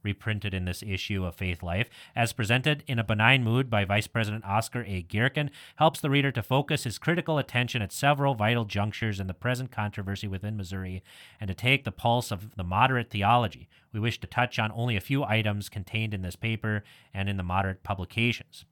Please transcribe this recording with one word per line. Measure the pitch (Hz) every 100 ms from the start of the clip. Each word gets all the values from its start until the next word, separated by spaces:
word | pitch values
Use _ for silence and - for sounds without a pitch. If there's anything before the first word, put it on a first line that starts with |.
reprinted | 104 98 - 104 101
in | 95
this | 90 87
issue | 107 92 - 101 90
of | -
Faith | 92 85
Life, | 87 90 120 - - -
as | 120
presented | - 104 120 139 143 -
in | 117
a |
benign | 107 107 113 131
mood | 113 120 131
by | 110
Vice | 98 104 -
President | 117 107 110 101
Oscar | 104 113 123 110
A. | 95
Gierken, | 85 104 127 151 147 - - -
helps | 160 -
the | 151
reader | 139 139
to | 131
focus | - 131 147 151
his | 123 -
critical | - 170 170 151
attention | 127 123 123 123
at | 101
several | - 143 143 139
vital | 120 107 120
junctures | 107 104 104 - 113 98
in | 95
the |
present | - 123 123 127
controversy | - 104 107 98 98 104
within | 95 104 107
Missouri | 92 98 92 92 - - - -
and | 101
to |
take | 92 123 135
the | 117
pulse | - 120 120 -
of | 90 107 -
the |
moderate | 90 95 131 127 113
theology. | 107 98 120 113 - - _ _
We | 110
wish | 113 -
to | -
touch | - 120 -
on | 110
only | 117 123 104
a |
few | - 135
items | 127 110 107 104 101
contained | - 90 113 110
in | 104
this | 92 -
paper | 113 110 110 104 - - _
and | 98 98
in | 98
the |
moderate | 90 92 95 95
publications. | - 92 90 - 120 113 - - -